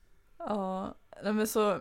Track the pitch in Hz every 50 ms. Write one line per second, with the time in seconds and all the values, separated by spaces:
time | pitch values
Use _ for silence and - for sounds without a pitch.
0 | - - - - - _ - - 339 294 208 208 190 185 190 185 196 - - -
1 | _ - - - - 196 214 214 214 214 - 226 214 208 185 160